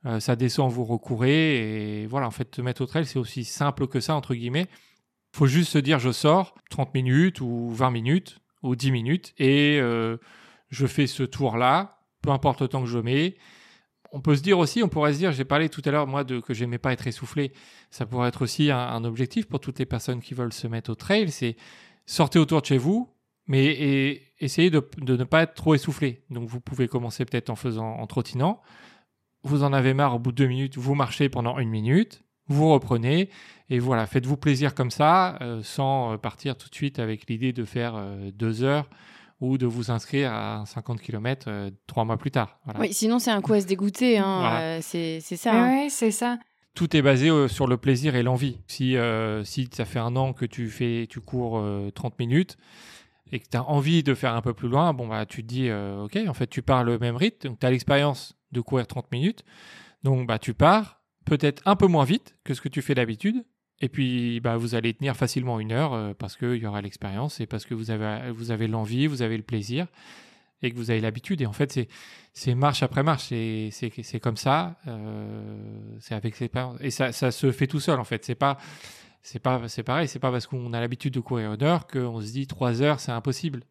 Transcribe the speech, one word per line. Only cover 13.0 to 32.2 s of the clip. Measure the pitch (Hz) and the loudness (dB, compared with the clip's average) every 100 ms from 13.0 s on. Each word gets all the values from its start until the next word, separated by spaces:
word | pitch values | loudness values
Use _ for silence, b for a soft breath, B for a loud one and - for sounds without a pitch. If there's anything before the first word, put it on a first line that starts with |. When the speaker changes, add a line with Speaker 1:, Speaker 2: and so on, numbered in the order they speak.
| 113 135 175 190 b b b b b _ - | 0 0 0 -4 b b b b b _ -14
Speaker 1:
On | 143 | -4
peut | 139 | 2
se | 143 | 2
dire | 165 185 | 4 4
aussi, | 160 240 | 4 2
on | 220 | 0
pourrait | 156 147 | 2 2
se | 143 | 2
dire, | 185 | 0
j'ai | 135 | 0
parlé | 135 143 160 | 0 2 0
tout | 156 | -2
à | 143 | 0
l'heure, | 147 139 | 0 0
moi, | 139 | -2
de, | 131 127 | -4 -6
que | - | -4
j'aimais | 113 120 120 | -4 -4 -2
pas | 131 | -2
être | 123 131 | -2 -4
essoufflé. | - 120 151 135 B B B B | -8 -6 -4 -4 B B B B
Ça | - 107 | -10 -6
pourrait | 123 123 | 0 0
être | - | 0
aussi | 123 - 147 | -4 2 2
un, | 131 | 2
un | 123 117 | -2 -4
objectif | 117 113 131 240 208 | -4 -2 -2 -2 -4
pour | 139 | -6
toutes | - - | -6 -6
les | 131 | -4
personnes | 117 - 123 | -4 -4 -6
qui | - | -6
veulent | 127 120 | -6 -6
se | - 117 | -6 -6
mettre | 117 - | -6 -6
au | |
trail, | 110 - 202 196 | -8 0 2 2
c'est | - 117 113 B B B B - | 0 -4 -4 B B B B -10
sortez | - 147 170 | 2 4 6
autour | 151 160 | 6 4
de | - | 4
chez | 135 | 2
vous, | 131 214 247 _ _ _ - | 4 0 -2 _ _ _ 0
mais, | 135 139 | 4 4
et, | 147 143 139 135 135 _ _ | 4 2 2 2 -2 _ _
essayez | 143 - 175 | -4 4 6
de, | 156 - - | 4 0 -8
de | 131 127 | 0 0
ne | |
pas | 127 160 | 4 4
être | 160 | 2
trop | - 160 | 0 4
essoufflé. | 151 - 135 139 117 _ | 4 2 -2 -4 -4 _
Donc, | 120 117 | -10 -8
vous | 123 | -10
pouvez | - 120 123 | -8 -2 -2
commencer | 135 117 - | 0 -4 -6
peut-être | 127 123 - | -4 -4 -4
en | 110 | -6
faisant, | 127 110 113 113 | -4 -4 -6 -8
en | 110 | -6
trottinant. | - 117 127 151 226 b b b b b _ _ _ | -4 -4 0 0 0 b b b b b _ _ _
Vous | - 143 | -2 2
en | 143 | 4
avez | 139 131 | 4 4
marre, | 135 143 | 4 2
au | 120 | 2
bout | 123 | -2
de | 123 | 2
deux | 135 | 2
minutes, | 127 135 131 | 2 -2 -2
vous | 123 | 0
marchez | 143 127 - 143 | 0 0 2 0
pendant | 131 117 135 | 2 -2 -2
une | 113 | -2
minute, | 110 107 160 226 - | 0 4 4 4 -4